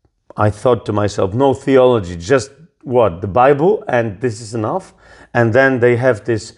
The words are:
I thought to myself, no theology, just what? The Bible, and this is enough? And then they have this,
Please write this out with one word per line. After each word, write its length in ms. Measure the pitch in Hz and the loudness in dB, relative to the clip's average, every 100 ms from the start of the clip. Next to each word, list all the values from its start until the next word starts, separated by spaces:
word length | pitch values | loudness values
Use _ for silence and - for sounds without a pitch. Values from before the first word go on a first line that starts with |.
| _ _ - - | _ _ -12 -2
I 140 | 104 | -2
thought 360 | - 127 117 - | 0 0 0 -2
to 60 | |
myself, 420 | 104 104 - 98 | -4 -2 -2 -4
no 180 | 110 139 | 0 0
theology, 640 | 127 - 131 127 117 87 87 | 0 2 4 4 2 -2 -8
just 340 | 85 135 - - - _ | -2 -2 -2 -16 -20 _
what? 380 | 143 123 107 85 | -4 0 0 -2
The 80 | 101 | -4
Bible, 560 | 123 131 123 175 220 - | 2 2 2 0 -2 -2
and 340 | 123 113 90 | -2 -4 -4
this 200 | 127 107 | -8 -8
is 140 | 110 | -10
enough? 400 | 117 110 180 - _ _ - - | -6 -6 -6 -10 _ _ -20 -6
And 180 | 120 117 | 0 2
then 260 | 123 135 127 | 4 2 2
they 180 | 123 120 | 2 2
have 280 | 131 113 | 0 0
this, 300 | - 110 - | -2 -4 -6